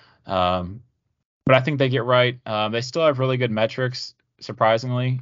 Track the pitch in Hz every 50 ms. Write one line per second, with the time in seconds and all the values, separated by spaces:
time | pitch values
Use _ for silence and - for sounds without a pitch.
0 | _ _ _ _ _ - 95 92 90 90 90 90 87 87 98 120 - _ _ _
1 | _ _ _ _ _ _ _ _ _ - 131 131 127 160 151 131 135 131 127 127
2 | 113 123 127 123 123 123 120 123 _ 113 110 107 107 107 113 117 123 127 - 165
3 | 160 156 139 127 131 131 131 127 127 113 107 107 110 110 - - 127 127 127 -
4 | - - - _ _ _ _ _ - - 120 - 117 110 113 117 127 131 123 123
5 | 127 127 131 127